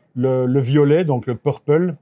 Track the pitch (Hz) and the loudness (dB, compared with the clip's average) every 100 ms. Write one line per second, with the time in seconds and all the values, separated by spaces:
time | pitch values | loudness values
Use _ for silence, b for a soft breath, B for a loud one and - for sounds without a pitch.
0 | _ 123 131 131 127 135 123 147 143 160 | _ -4 -2 0 0 0 2 2 4 2
1 | 165 123 127 113 147 - 147 151 180 143 | 0 -4 -4 -6 -6 -4 -2 0 -2 -6